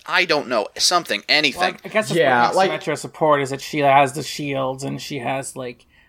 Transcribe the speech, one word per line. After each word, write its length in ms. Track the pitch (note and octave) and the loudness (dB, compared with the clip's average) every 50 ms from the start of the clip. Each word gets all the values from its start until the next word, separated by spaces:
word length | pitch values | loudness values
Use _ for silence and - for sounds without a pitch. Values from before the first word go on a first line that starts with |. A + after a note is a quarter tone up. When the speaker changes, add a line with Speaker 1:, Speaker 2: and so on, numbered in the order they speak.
| - | -8
Speaker 1:
I 180 | - D#3+ F#3 F3+ | -2 0 0 2
don't 240 | E3 D#3 D3 - A2+ | 2 0 -2 0 -2
know. 180 | B2+ A2 G2+ - - | -2 -2 -2 -2 -4
Something. 460 | - - - F3+ F3 - - G#2+ G2+ - - | -2 0 2 2 0 0 -2 -6 -4 0 2
Anything. 460 | C#3 D3+ D3+ D3 - E3+ F3+ F#3 F3 | 2 2 2 2 0 0 -2 -2 -2
Speaker 2:
Well, 60 | - - | -6 -12
I 40 | F#3 | -4
guess 200 | - G#3+ G#3+ C3 | -2 -2 -2 0
that's 100 | D#3 E3+ | 2 2
Speaker 3:
Yeah, 340 | D#3 C3+ B2+ A#2+ A#2+ - | 4 4 4 4 4 4
Speaker 2:
what 160 | - F3+ F#3+ F3+ | 4 2 2 2
makes 160 | D#3 D3+ - | 0 -4 -4
Speaker 3:
like 100 | D#3+ D3 | -6 -6
Speaker 2:
Symmetra 20 | C#3 | -6
support 440 | - C3 - - E3 D#3 D3 C#3 | -8 -12 -4 0 2 4 4 4
is 80 | C#3 B2+ | 2 -2
that 100 | C#3 C3 | -6 -8
she 180 | - - - D3+ | -8 -6 -2 2
has 360 | C#3+ C#3 C3+ C#3+ C#3+ C3 C3 | 4 6 6 6 6 4 0
the 100 | D3+ C3 | -6 -8
shields 580 | - - - D3 C#3+ C3+ C3+ C3 C3 C3+ C3+ | -8 -8 -8 -6 -4 -4 -2 -2 -4 -4 -6
and 180 | C3+ C#3 C#3+ C#3 | -8 -8 -8 -8
she 200 | - - B2+ G#2+ | -10 -10 -10 -8
has, 340 | A2+ B2+ C3+ C3+ C3 - - | -6 -4 -6 -6 -6 -10 -12
like, 320 | C3+ B2+ B2 B2 _ _ _ _ _ _ | -12 -12 -12 -12 _ _ _ _ _ _